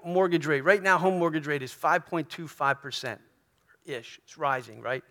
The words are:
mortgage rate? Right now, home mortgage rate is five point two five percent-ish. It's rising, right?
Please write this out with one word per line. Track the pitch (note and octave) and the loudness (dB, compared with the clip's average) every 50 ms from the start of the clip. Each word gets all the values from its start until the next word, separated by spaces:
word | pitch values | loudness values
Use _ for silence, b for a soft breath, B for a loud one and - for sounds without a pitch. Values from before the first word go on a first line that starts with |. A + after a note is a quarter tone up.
| - | -2
mortgage | E3+ F3 F#3 F#3+ F3+ E3+ E3 C#3+ | 0 2 2 4 4 2 0 2
rate? | D3+ D3+ C#3 | 2 0 2
Right | C3 E3 G3+ G#3 | 4 4 4 4
now, | F#3 G3 F#3 E3 | 6 4 4 4
home | E3+ F#3+ F#3 F3+ | 4 2 2 2
mortgage | E3+ E3+ D#3 D#3+ C#3+ | 2 0 0 -2 -2
rate | D3 D3 C#3+ | -2 -4 -4
is | C3 B2 | -4 -8
five | - - - D#3 E3 F3+ D#3+ | -8 -2 0 2 2 0 0
point | - F#3 E3 D3+ - | -2 -6 -6 -6 -6
two | - - E3 D3 | -10 -14 -14 -12
five | - - D3 C#3 C#3 C3+ | -6 -2 0 0 0 0
percent-ish. | - C#3 A#2+ - - B2+ G#2+ - _ _ _ _ _ _ _ _ _ _ _ _ _ - C#3+ A#2 A#2 - - - _ | -4 -10 -10 -8 -8 -8 -10 -12 _ _ _ _ _ _ _ _ _ _ _ _ _ -12 -12 -12 -12 -14 -20 -20 _
It's | - - | -20 -8
rising, | D#3 D#3 C#3+ C3+ C3 A#2+ A2+ G#2+ A2+ | -4 -2 -2 -2 -2 -4 -8 -14 -10
right? | A2+ A#2 B2+ C3 - _ | -8 -6 -6 -6 -8 _